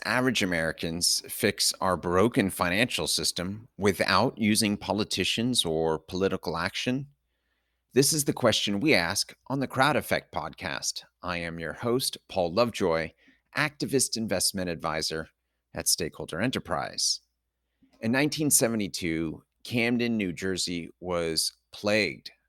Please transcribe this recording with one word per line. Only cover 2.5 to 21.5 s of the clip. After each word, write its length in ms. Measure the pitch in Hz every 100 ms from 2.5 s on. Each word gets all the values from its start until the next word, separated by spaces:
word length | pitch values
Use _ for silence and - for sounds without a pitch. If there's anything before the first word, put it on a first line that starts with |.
financial 560 | - 90 92 123 - 78
system 640 | - 76 - 90 104 - -
without 600 | 101 92 - 95 120 -
using 400 | 107 107 110 101
politicians 880 | - 101 104 - 92 - 117 120 85
or 340 | 80 80 78
political 560 | - 90 95 95 - 82
action? 520 | 90 - - 127 143 _ _ _ _ _ _ _ _
This 200 | 120 139
is 100 | 147
the 80 | 143
question 480 | - 120 104 - 101
we 140 | 156
ask 420 | 110 85 101 - - _
on 120 | 135
the 80 | 135
Crowd 300 | 127 135 123
Effect 360 | - 80 -
podcast. 680 | 87 76 67 85 64 - - - _
I 180 | 90 87
am 200 | 85 82
your 140 | 80
host, 440 | 76 120 123 131 - -
Paul 240 | - 87
Lovejoy, 580 | 90 120 - 95 82 80 - _ _ _ -
activist 580 | 151 - 123 135 - -
investment 540 | 110 92 - 95 90
advisor 580 | 82 80 78 78 80 80 _ _ _ _
at 160 | 76 -
Stakeholder 500 | - 78 - 73 80
Enterprise. 800 | 117 - - 82 55 - - - - _ _ _ _ _ _ _
In 140 | 113
nineteen 360 | 131 151 147 151
seventy-two, 960 | - 123 113 98 - 90 80 82 78 - _ -
Camden, 500 | 120 117 120 120 113
New 160 | 95
Jersey 600 | 80 95 92 - 90 82 -
was 500 | 90 87 82 80 -